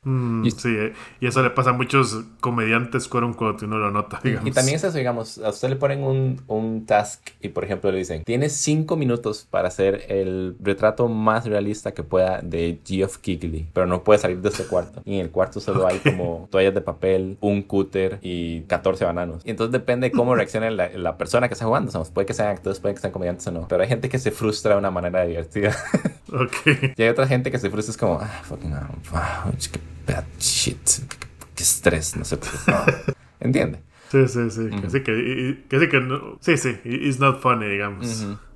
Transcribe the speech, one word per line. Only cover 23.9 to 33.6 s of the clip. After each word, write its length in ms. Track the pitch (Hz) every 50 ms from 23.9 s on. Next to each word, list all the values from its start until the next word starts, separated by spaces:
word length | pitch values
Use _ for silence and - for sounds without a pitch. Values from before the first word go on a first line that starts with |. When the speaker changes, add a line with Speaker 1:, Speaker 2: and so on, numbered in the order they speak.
| 127 - - 131
Speaker 2:
que 100 | 127 127
se 140 | 131 117
frustra 400 | - - 113 107 104 - - 110 104
de 20 | 101
una 120 | 101 98
manera 340 | 92 90 87 87 87 92 90
divertida. 500 | 87 85 85 78 - - 104 101 104 98
<laughs> 100 | - - - - 156 - - - - - -
Speaker 1:
Ok. 640 | - 127 127 127 - - - 156 143 135 - 135 131
Speaker 2:
Y 60 | -
hay 80 | 113 113
otra 160 | 117 120 135
gente 240 | 131 131 123 127 131
que 80 | - -
se 140 | - 98
frustra, 180 | - 104 107 -
es 60 | 113 -
como, 220 | - 101 85 -
"Ah, 200 | - 107 - - -
fucking, 280 | - - - - 78 76
ah, 140 | 69 - - - - - - 82
ah, 380 | 82 82 80 - - - - - -
qué 220 | - - - - - - - - - - -
bad 100 | - - - - -
shit, 380 | - - - - - - - - - - - - - -
qué, 80 | - - - - - - - - -
qué 80 | - -
estrés, 520 | - - - - 85 87 78 78 - -
no 80 | - 76
sé 140 | - - -
por 120 | - -
qué". 640 | - - - - - - - - - - - - - _ -
Speaker 1:
<laughs> 140 | - _ _
Speaker 2:
¿Entiende? 400 | - 123 131 -